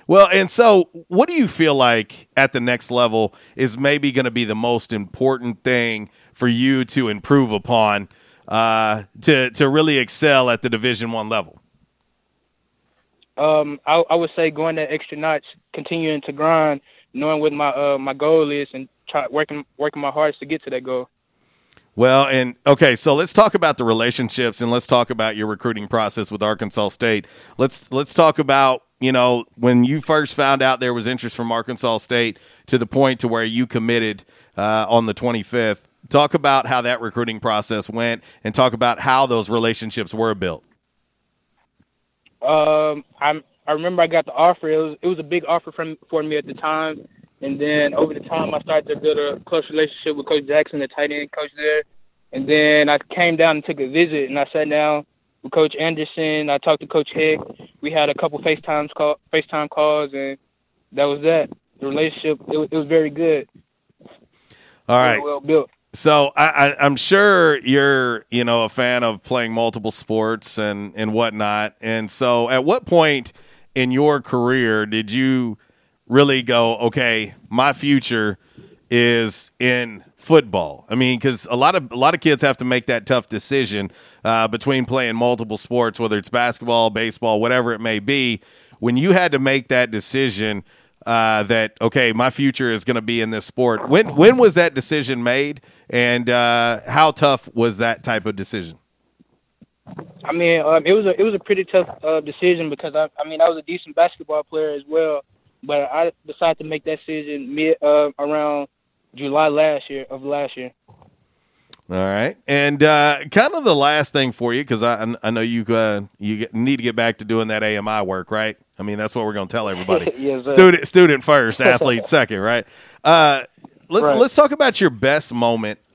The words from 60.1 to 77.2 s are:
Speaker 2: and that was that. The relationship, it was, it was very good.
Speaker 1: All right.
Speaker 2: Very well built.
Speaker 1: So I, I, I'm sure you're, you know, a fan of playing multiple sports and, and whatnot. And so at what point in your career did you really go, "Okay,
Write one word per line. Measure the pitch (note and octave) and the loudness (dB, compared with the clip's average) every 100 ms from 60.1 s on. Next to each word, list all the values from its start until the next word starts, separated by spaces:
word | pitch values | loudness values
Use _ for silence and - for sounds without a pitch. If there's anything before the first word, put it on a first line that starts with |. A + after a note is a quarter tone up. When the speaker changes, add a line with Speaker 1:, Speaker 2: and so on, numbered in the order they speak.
Speaker 2:
and | C#3 C#3 C3+ _ _ _ _ _ | -8 -10 -10 _ _ _ _ _
that | C3+ C#3+ | -2 -2
was | C#3+ | 0
that. | D#3 E3 C#3 - _ _ | 0 0 0 -8 _ _
The | C#3 | -6
relationship, | C#3+ D#3 - D#3 D3 - | -2 -2 -2 -4 -4 -4
it | D#3 | -4
was, | D3+ | -2
it | D#3+ | -4
was | C#3+ | 0
very | D#3+ D#3 | 0 0
good. | C#3+ E3 D3+ - _ _ _ _ _ - _ _ _ _ - _ _ - | -2 0 0 -4 _ _ _ _ _ -20 _ _ _ _ -20 _ _ 0
Speaker 1:
All | B2 | 2
right. | B2+ | 4
Speaker 2:
Very | G#2+ | 2
well | D3 C#3+ | -2 -6
built. | C#3+ D#3 C3 _ _ - | 0 0 0 _ _ -2
Speaker 1:
So | D#3 D3+ C#3 - | 4 4 4 2
I, | D#3 D3 C#3+ C#3 | 2 4 2 2
I, | C#3+ | 0
I'm | C3+ | 2
sure | - G3 G#3 F#3 E3 C#3 | 2 4 6 6 4 2
you're, | A#2+ C#3 C#3 C3+ B2 A2+ - | 2 2 4 2 0 -4 -4
you | A#2 | -2
know, | A#2+ A#2 | 0 0
a | A2+ | 0
fan | - B2 B2 | -2 -2 0
of | A#2 G#2 | -2 -4
playing | - B2 A#2 | -4 -4 -2
multiple | A2+ A#2 A2+ G#2+ | -2 -2 -2 -8
sports | - - A2 A2 A2 - - | -8 -4 -2 -2 -4 -6 -6
and, | G#2 G2+ G2+ G#2 | -4 -6 -10 -6
and | A2 | -4
whatnot. | A2 A#2 G#2+ G#2 G#2 G#2+ - | 0 -2 -2 -4 -4 -6 -8
And | A2+ A2+ G#2+ | -6 -6 -6
so | - B2+ A#2+ A#2 | -4 0 0 0
at | C3 C#3+ | 0 0
what | A#3+ - | -2 0
point | E3+ D#3 C#3+ A#2+ - - _ _ C3+ | 2 2 0 -6 -18 -20 _ _ -4
in | B2+ | 0
your | B2+ D3+ C#3+ | 2 2 2
career | - B2+ A#2+ C3 A#2 G#2+ G#2+ | -2 -2 0 0 0 0 -2
did | A2 G#2+ | -4 -4
you | A#2+ C3 C3 A#2+ G#2 _ _ _ _ - | -2 0 0 -4 -8 _ _ _ _ -2
really | B2+ C#3+ C3 | 2 2 2
go, | A#2+ A#2+ A#2 A2+ | 0 2 2 0
"Okay, | A#2 B2 B2 A2+ | -2 0 0 -2